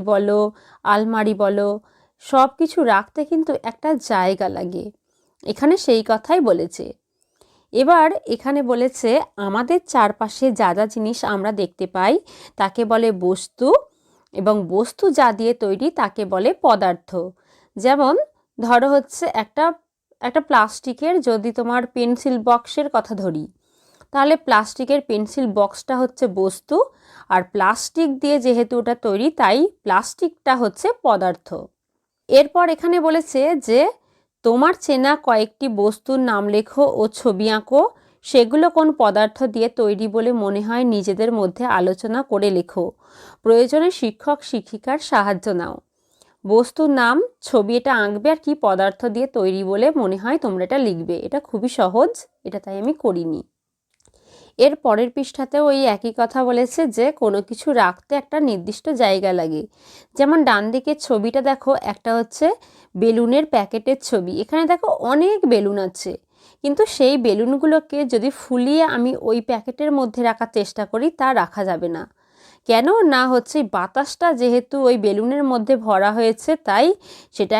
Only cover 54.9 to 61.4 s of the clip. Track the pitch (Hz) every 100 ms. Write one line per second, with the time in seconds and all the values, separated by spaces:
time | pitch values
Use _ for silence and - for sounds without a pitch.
54.9 | 214 240 262 269 - 269 285 294 277 269
55.9 | 202 233 220 233 262 254 240 247 - 302
56.9 | 220 254 302 220 196 196 226 - 247 185
57.9 | 180 _ 285 277 302 294 202 175 208 -
58.9 | 262 226 196 190 185 160 156 214 _ -
59.9 | - _ - 277 320 262 208 208 254 254
60.9 | 302 - 226 214 269